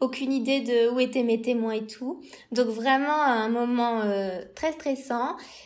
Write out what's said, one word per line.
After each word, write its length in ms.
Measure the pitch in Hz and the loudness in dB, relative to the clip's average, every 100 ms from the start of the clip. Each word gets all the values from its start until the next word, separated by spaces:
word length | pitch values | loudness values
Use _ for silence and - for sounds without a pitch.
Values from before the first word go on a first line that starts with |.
aucune 320 | 254 254 269 | -2 0 -2
idée 280 | 269 233 269 | 0 2 2
de 280 | 233 233 233 | 2 4 4
où 100 | 247 | 4
étaient 240 | 254 262 | 2 2
mes 160 | 233 226 | 2 2
témoins 340 | 247 240 226 | 0 0 0
et 120 | 220 220 | -4 -6
tout. 360 | - 254 359 - - - | -8 -8 -8 -12 -20 -4
Donc, 160 | 240 233 | 0 0
vraiment, 540 | 220 254 269 285 302 | 0 2 2 2 2
un 280 | 285 233 220 | 2 2 0
moment, 520 | 233 240 247 240 226 | 0 0 0 0 0
euh, 400 | 208 196 196 185 - - | 0 0 -2 -6 -10 -6
très 160 | 311 | -4
stressant. 680 | 311 285 269 - 240 269 370 - - | -2 -4 -4 -2 -2 -2 -6 -12 -20